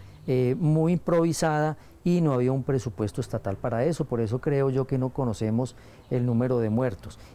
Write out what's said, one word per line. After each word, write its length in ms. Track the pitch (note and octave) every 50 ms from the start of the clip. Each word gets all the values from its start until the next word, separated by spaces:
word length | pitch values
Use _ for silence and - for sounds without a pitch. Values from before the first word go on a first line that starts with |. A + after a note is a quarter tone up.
| - - - - -
eh, 300 | - B2+ B2+ B2+ B2 C3+ -
muy 360 | E3+ D3+ D#3 D#3+ D#3+ E3+ F3+
improvisada 840 | D#3+ - F3+ E3+ E3+ E3+ E3+ D3+ - E3+ D#3 D3+ D3+ D3+ D#3 D3 - - - - -
y 180 | - F3 F3+ F3
no 120 | E3 D3
había 200 | C3 B2 B2 B2+
un 100 | C3+ C3+
presupuesto 580 | B2 - C3+ B2+ - A#2+ - - G#2+ G2 - -
estatal 360 | A#2 - - G#2+ - G2+ G2
para 280 | - - B2 A#2 A2+ C3
eso. 200 | E3+ D#3 - D3
Por 160 | - B2 A#2
eso 200 | A2+ G#2 B2 B2+
creo 300 | - D#3 C#3+ C#3 C3+ C3+
yo 160 | B2+ C3+ B2+
que 100 | - C#3
no 120 | C3 C3 B2+
conocemos 680 | - - C3 A#2 - - A2 G#2+ A2 A#2+ C3 B2 - - - - - - - -
el 160 | C3 B2 B2
número 360 | B2 A#2 A#2 B2+ B2 B2+ A#2+
de 100 | A2+ G#2+
muertos. 480 | G#2+ B2 C3 A#2+ G2 - - G2 - - - -